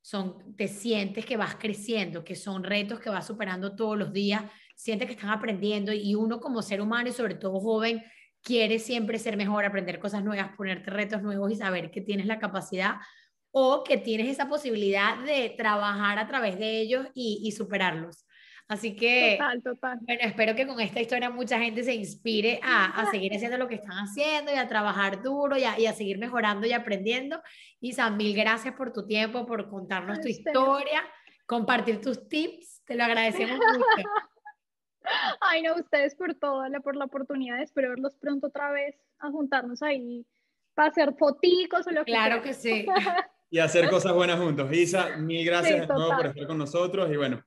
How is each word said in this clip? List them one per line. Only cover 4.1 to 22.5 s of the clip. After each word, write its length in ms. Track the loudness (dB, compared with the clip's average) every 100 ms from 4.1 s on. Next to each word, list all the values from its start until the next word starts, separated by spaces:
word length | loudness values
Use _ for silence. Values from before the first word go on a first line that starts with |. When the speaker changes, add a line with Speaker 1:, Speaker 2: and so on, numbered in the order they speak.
Speaker 1:
días, 320 | -2 0 0 -4 -16 -20
sientes 320 | _ -6 -4 -4
que 80 |
estás 160 | -8 -4
aprendiendo, 640 | -4 -2 -2 -2 -2 -2
y 220 | -4 0
uno 260 | 0 0 -2
como 220 | -4 -4
ser 180 | -4 -4
humano, 280 | -2 -2 -2
y 20 |
sobre 220 | -2 -4
todo 260 | -4 -4 -2
joven, 420 | 0 0 0 -2 -8 -20 _ _
quiere 360 | -2 2 2 0
siempre 400 | -2 -4 -2 -4
ser 180 | -4 -2
mejor, 280 | 0 0
aprender 340 | 0 -2 -4 -6
cosas 240 | -4 -4
nuevas, 320 | -4 -4 -6 -6
ponerte 340 | -6 -6 -6
retos 320 | -4 -2 -4
nuevos 300 | -4 -2 -2
y 40 | -2
saber 340 | -2 -4 -4
que 100 | -10
tienes 260 | -4 -2 -2
la 120 | -2
capacidad 560 | -4 -4 -6 -2 -2 -2 -10 -20 _ _ _
o 300 | 4 4 4
que 140 | 2 0
tienes 300 | 2 -2 -2
esa 200 | -2 -2
posibilidad 680 | -2 -2 0 2 4 2 0
de 320 | 0 0 0 0
trabajar 600 | 0 2 0 0 0 0
a 80 | 0
través 320 | 0 0 -2
de 220 | -2 -2
ellos 260 | 0 0 -2
y, 260 | -4 -4 -2
y 80 | -4
superarlos. 720 | -4 -4 0 0 0 -8 -14 _ _ -20 -20 _
Así 300 | -6 -6 0
que, 400 | 2 4 4 4
Speaker 2:
Total, 240 | 0 -2
total. 360 | -6 -6 -6 -8
Speaker 1:
bueno, 200 | -6 -2
espero 300 | -2 2 0
que 120 | 2 -2
con 140 | -2
esta 200 | -4 -2
historia 280 | -2 -2 -2
mucha 300 | -4 -2 0
gente 240 | 0 -2
se 120 | -2
inspire 640 | -4 -6 -8 -2 0 0